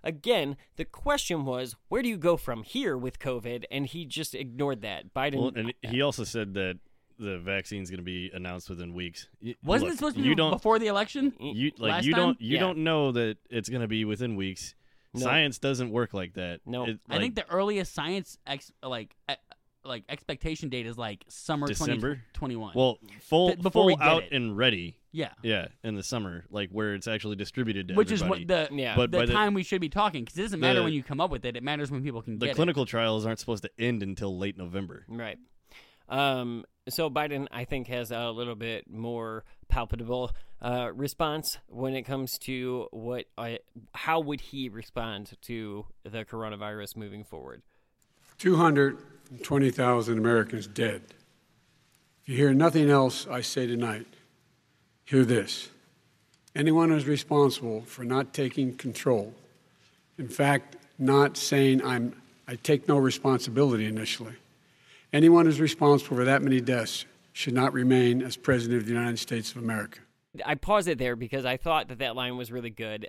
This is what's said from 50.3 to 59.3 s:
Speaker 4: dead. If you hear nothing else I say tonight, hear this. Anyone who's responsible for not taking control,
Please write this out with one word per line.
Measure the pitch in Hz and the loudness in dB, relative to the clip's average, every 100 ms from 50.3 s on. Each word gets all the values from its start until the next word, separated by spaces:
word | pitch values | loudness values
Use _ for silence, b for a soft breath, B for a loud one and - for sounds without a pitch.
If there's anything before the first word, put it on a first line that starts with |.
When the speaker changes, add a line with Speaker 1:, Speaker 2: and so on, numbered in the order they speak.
| 117 104 113 98 | 4 2 -4 -8
Speaker 4:
dead. | 101 113 95 - - _ _ _ _ _ _ _ _ _ _ | -2 -2 -2 -10 -20 _ _ _ _ _ _ _ _ _ _
If | - | -4
you | 131 | 4
hear | 143 | 6
nothing | 135 165 156 147 | 8 6 6 8
else | 143 131 - - | 8 6 0 -6
I | 123 | -6
say | 113 135 123 | -4 -2 -2
tonight, | 120 117 107 113 - _ _ _ _ _ _ _ _ | -2 -2 -4 -10 -20 _ _ _ _ _ _ _ _
hear | - 135 | 2 4
this. | 120 123 - - - - _ _ _ _ _ _ _ 143 | 6 4 0 -6 -12 -18 _ _ _ _ _ _ _ 0
Anyone | 151 160 165 | 4 6 6
who's | 156 139 | 4 2
responsible | 143 - 147 143 - 117 110 | 0 2 4 6 4 -4 -6
for | 117 - | -8 -8
not | 120 131 123 | -2 0 0
taking | - 135 143 131 123 | -2 -2 0 -2 -2
control, | 131 - 147 117 104 | -8 -2 2 2 0